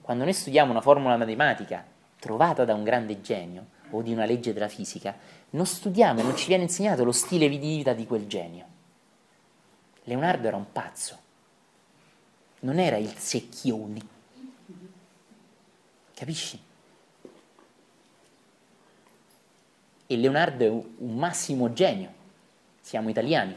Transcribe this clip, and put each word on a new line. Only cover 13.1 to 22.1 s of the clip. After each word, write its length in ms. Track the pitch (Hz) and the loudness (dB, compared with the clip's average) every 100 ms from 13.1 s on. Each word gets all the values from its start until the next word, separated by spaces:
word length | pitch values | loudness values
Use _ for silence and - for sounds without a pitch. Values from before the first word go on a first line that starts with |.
| - | -6
secchione. 840 | - 120 - - 127 110 104 107 - - _ 262 - - - 180 190 - _ _ _ - _ _ _ _ _ _ _ | -4 -4 -6 -6 -4 -2 -4 -12 -14 -20 _ -20 -20 -20 -20 -20 -20 -20 _ _ _ -20 _ _ _ _ _ _ _
Capisci? 480 | - 135 160 - - - _ _ _ _ _ - - _ _ - _ _ _ _ _ _ _ _ _ _ _ _ _ _ _ _ _ _ _ _ _ _ _ - | -14 -10 -8 -10 -12 -20 _ _ _ _ _ -20 -20 _ _ -20 _ _ _ _ _ _ _ _ _ _ _ _ _ _ _ _ _ _ _ _ _ _ _ -4
E 100 | 117 | 2
Leonardo 480 | 135 147 170 127 | 4 4 2 4
è 40 | 110 | 2
un, 160 | 113 - - | 2 -6 -10
un 180 | 120 117 | -6 -2
massimo 560 | 175 - - 131 117 | -2 -2 -4 0 0
genio. 400 | 117 180 101 92 | 2 2 0 -8